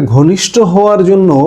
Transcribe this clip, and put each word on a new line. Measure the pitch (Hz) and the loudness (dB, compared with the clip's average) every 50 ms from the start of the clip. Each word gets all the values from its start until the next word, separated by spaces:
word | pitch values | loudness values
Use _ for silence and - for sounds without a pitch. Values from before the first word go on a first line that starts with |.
| 147 | 0
ঘনিষ্ঠ | 104 113 135 147 160 190 190 - - - 240 220 175 | 0 0 2 2 2 0 -2 -4 -4 -2 -2 -2 0
হওয়ার | 175 196 208 208 208 190 185 | 0 0 0 0 0 0 0
জন্য | 180 196 196 190 185 147 135 143 | 0 0 0 0 0 0 0 0